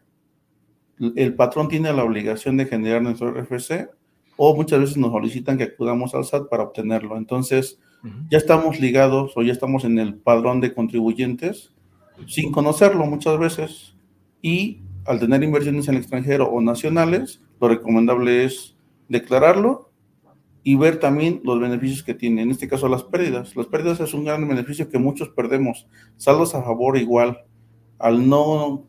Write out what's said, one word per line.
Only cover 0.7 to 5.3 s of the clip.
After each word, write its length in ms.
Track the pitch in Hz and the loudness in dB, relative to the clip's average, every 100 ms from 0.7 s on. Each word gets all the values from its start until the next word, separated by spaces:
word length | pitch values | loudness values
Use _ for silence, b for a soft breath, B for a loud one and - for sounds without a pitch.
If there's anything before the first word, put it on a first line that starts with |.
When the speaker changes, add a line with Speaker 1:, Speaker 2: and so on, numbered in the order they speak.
| _ _ _ | _ _ _
Speaker 1:
El, 140 | 117 117 | -6 0
el 180 | 127 - | -2 2
patrón 320 | 123 151 151 | 0 0 -2
tiene 240 | 160 156 | -2 0
la 100 | 143 | 0
obligación 540 | 117 107 104 110 139 135 | 0 -2 -4 -4 -2 -2
de 80 | 135 | 0
generar 360 | 113 110 117 | -2 0 0
nuestro 280 | 120 117 120 | -2 -4 -4
R 120 | 123 | -6
F 180 | 123 123 | -8 -8
C 300 | - 170 - _ _ _ _ - | -6 -8 -8 _ _ _ _ 2
o 180 | 147 151 | 4 4
muchas 240 | 156 143 | 2 2
veces 180 | 139 143 | 2 0
nos 140 | 120 | 0
solicitan 460 | 110 110 | 0 -4